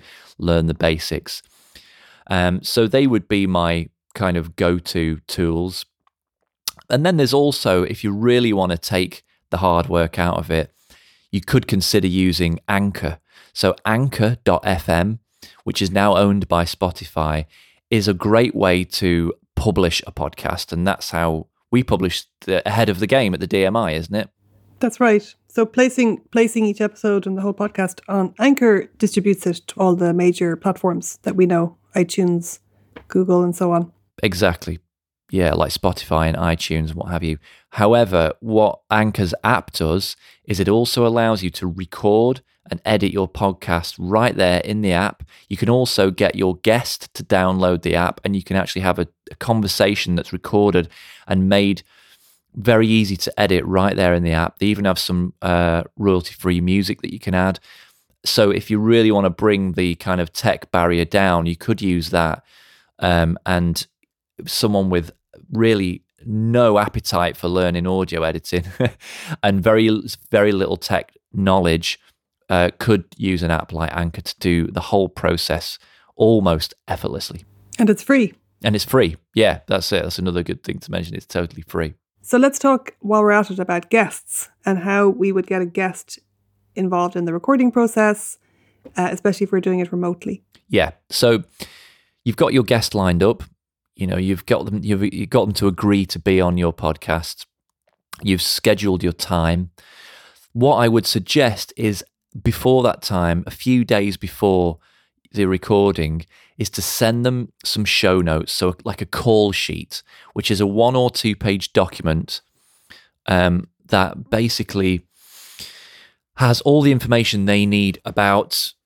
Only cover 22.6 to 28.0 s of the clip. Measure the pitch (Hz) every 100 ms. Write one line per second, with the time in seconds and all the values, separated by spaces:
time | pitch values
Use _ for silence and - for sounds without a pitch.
22.6 | - 107 107 92 101 135 107 82 87 101
23.6 | 95 113 95 78 82 104 104 _ _ _
24.6 | _ - 240 - 240 208 - _ _ -
25.6 | 226 247 254 254 233 190 _ 233 233 226
26.6 | 214 202 208 - 214 202 190 190 202 196
27.6 | 208 - 185 -